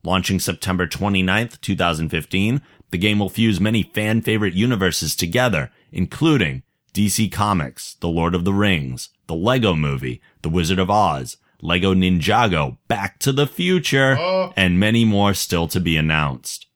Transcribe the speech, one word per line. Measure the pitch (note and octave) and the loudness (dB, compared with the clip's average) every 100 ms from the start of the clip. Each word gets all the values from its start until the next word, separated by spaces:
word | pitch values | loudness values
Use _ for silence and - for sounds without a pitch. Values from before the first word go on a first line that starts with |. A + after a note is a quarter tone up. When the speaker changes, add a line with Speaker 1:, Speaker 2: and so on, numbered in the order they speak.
Speaker 1:
Launching | E2+ F#2 - F#2+ | 0 -2 0 -2
September | - E2+ - F#2 F2 | -2 -4 -4 -2 -2
twenty-ninth, | - G2+ G2 F#2 G2+ A#2 - | -2 -2 0 2 0 -2 -8
two | - F#2+ | -6 0
thousand | F2 D#2+ D#2+ | 0 0 -2
fifteen, | E2 - F#2+ G#2 C#3 - _ _ | -4 -4 -2 0 -2 -6 _ _
the | F2+ | 0
game | G#2 G#2 | 0 2
will | F#2+ | -2
fuse | G2+ A2+ F#2 | 0 2 2
many | G#2 A2+ | 2 0
fan-favorite | F#2 - G#2+ A2 A2 A2 G#2 F2 | -2 -4 0 0 0 0 0 0
universes | A#2+ A2+ F#2 - D#2 - | 0 2 0 0 -4 -4
together, | F2 A#2+ B2 E2 B1+ _ _ | -2 0 0 0 -4 _ _
including | - F2+ - D#3+ C#3+ D#2+ C2 _ _ _ | -4 -4 0 2 4 2 -4 _ _ _
D | G2+ G#2 | -2 0
C | - G#2 | 0 -2
Comics, | - G#2 G2 C#2 - - - | 0 0 0 -2 -10 -18 -8
The | F2 | -4
Lord | E2+ E2+ | 0 0
of | F2 F2+ | 0 0
the | |
Rings, | G2 G#2 F2 C2 B1+ - _ - | 2 2 0 -2 -10 -14 _ -10
The | E2 | -4
Lego | G2+ C3 A2 D#2+ | 0 2 2 2
Movie, | D2 C2+ C2 A#1+ _ _ | 0 -4 -6 -12 _ _
The | D#2 | -4
Wizard | E2+ E2 F#2 | -2 0 0
of | F#2 | 2
Oz, | G#2 F#2+ C#2+ B1 - _ _ | 2 2 0 -8 -16 _ _
Lego | E2 F2 F#2+ | -2 2 4
Ninjago, | F#2 F#2 F2+ D#2 G#2+ A#2 E2 C#2 B1 _ | 4 4 2 2 2 2 0 -2 -6 _
Back | A2 G2 _ | -4 -4 _
to | C#3 | -2
the | C3+ C#3+ | 0 -2
Future, | - F3+ F#3 D3 C#3 C3+ B2+ | -2 0 0 2 2 2 2
Speaker 2:
Oh. | F3+ F#3+ F#3 - | 0 -2 -2 0
Speaker 1:
and | F#2 F2 | 2 2
many | G#2+ A#2 A2+ | 2 4 4
more | G2+ G2+ F#2+ | 4 2 0
still | - F2 E2+ | -2 -2 -2
to | - | -2
be | E2+ D#2+ | 0 0
announced. | D#2 D#2 D2 B1+ - - - | 2 0 -2 -6 -12 -16 -18